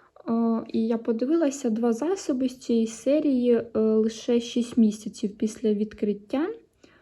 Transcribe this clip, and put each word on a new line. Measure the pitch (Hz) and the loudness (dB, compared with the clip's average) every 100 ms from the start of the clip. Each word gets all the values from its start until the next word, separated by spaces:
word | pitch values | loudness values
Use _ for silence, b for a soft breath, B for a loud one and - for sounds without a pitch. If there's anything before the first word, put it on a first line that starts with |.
| b - - | b -14 -4
Е, | 226 233 226 226 | 0 0 -2 -2
і | 226 226 | -2 0
я | 226 | -2
подивилася, | 233 226 262 330 285 269 247 | 0 -2 0 2 2 0 -2
два | 220 240 | 0 0
засоби | 226 302 392 - 254 262 | 0 -2 -4 -2 -2 -2
з | - | -4
цієї | - 233 226 | -2 0 0
серії, | - 262 302 311 254 247 | -2 0 2 2 2 4
е, | 233 - 220 | 2 2 0
лише | 220 220 220 - - 240 | 2 4 2 -2 0 0
шість | 240 247 233 - | 0 -4 -2 4
місяців | 214 214 - - 202 - | 4 2 -10 -6 -6 -4
після | 214 - 214 | -4 -2 -2
відкриття, | 208 214 - 208 202 - 269 370 466 _ _ b b | 0 -2 -4 -4 -4 -4 -2 -2 -6 _ _ b b